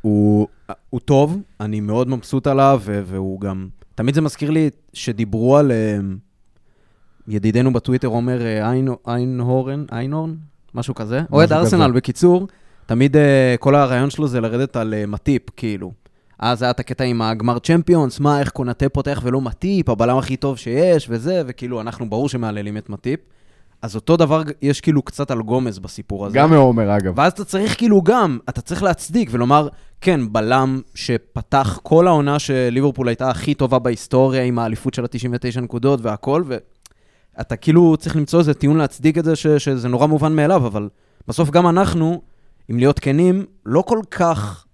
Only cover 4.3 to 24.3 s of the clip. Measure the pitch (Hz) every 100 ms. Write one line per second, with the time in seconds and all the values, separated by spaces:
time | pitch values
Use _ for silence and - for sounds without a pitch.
4.3 | - 151 156 151 - _ - - 107 110
5.3 | 110 120 143 143 117 110 104 98 95 _
6.3 | _ _ _ _ _ _ _ _ _ -
7.3 | 107 104 110 131 120 - 127 127 113 123
8.3 | 127 117 107 107 127 135 123 - 120 127
9.3 | 127 120 131 131 143 147 113 131 151 160
10.3 | 160 151 _ _ 120 120 123 107 127 165
11.3 | 143 165 156 175 180 147 123 - 120 175
12.3 | 180 196 _ - _ - 117 139 147 147
13.3 | 139 127 120 143 143 135 123 139 - 151
14.3 | 123 113 120 131 123 110 107 104 104 -
15.3 | 135 - - 113 101 92 104 _ _ _
16.3 | _ 107 120 123 123 117 123 127 117 113
17.3 | 113 117 120 - 165 165 170 139 - 143
18.3 | 143 143 - 123 120 139 143 139 139 123
19.3 | 131 127 104 185 196 156 110 117 131 131
20.3 | 131 139 127 - 123 180 165 127 117 131
21.3 | 185 135 127 123 123 110 110 117 107 139
22.3 | 131 113 104 104 104 - 101 120 143 _
23.3 | _ _ _ _ _ 113 107 - 165 160